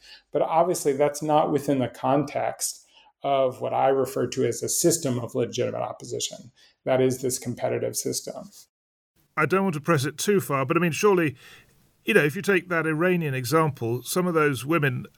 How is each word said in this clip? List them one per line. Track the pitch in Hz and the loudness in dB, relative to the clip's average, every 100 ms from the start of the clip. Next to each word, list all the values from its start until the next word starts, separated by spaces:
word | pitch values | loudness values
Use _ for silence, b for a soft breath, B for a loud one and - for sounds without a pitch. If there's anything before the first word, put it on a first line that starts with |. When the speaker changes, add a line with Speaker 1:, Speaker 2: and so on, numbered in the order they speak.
| B B B | B B B
Speaker 1:
But | 147 | -2
obviously | - 160 170 165 151 | 0 2 2 2 0
that's | 135 147 143 | 2 0 0
not | 151 151 170 | 0 2 2
within | 151 143 135 | 0 0 0
the | 120 | 0
context | - 131 143 147 123 117 - - - b b b _ | -2 0 0 0 -4 -4 -4 -8 -8 b b b _
of | 139 139 131 - | -2 2 0 -2
what | 123 | -4
I | 123 131 | 0 2
refer | 135 127 - 127 | 2 0 -2 -4
to | - 123 | -2 -2
as | 117 | -2
a | 120 | -4
system | - 175 - 139 120 | 0 2 2 0 -4
of | 120 131 | -4 -4
legitimate | 117 117 117 113 | -4 -2 -4 -4
opposition. | 120 - 123 120 - - - b b b - | -6 -8 -10 -8 -8 -10 -18 b b b -2
That | 131 | 2
is | 131 127 | 2 2
this | 127 127 | -4 -4
competitive | 123 120 123 120 117 117 | -6 -6 -4 -4 -4 -4
system. | 131 123 - - - - - _ _ _ _ _ _ - | -6 -6 -8 -12 -16 -20 -20 _ _ _ _ _ _ -2
Speaker 2:
I | 151 | 0
don't | 190 | 2
want | 196 151 | 0 -2
to | |
press | - 160 139 | 0 0 0
it | - | -2
too | - 202 | 0 2
far, | - 139 131 | 2 -2 0
but | 170 | 0
I | |
mean, | 175 | 0
surely, | 135 208 190 160 - B B B B _ _ - | 2 4 4 2 -2 B B B B _ _ 2
you | |
know, | 208 | 4
if | 147 190 | 4 2
you | |
take | 190 190 180 | 0 0 2
that | 170 156 | -2 0
Iranian | 156 180 180 156 | 0 2 2 0
example, | 131 120 160 160 - 113 117 | -4 2 4 2 0 -2 -4
some | - 185 180 | -2 -2 0
of | 160 | 2
those | 147 127 131 | 2 2 0
women | 170 143 127 139 | 2 2 -2 -6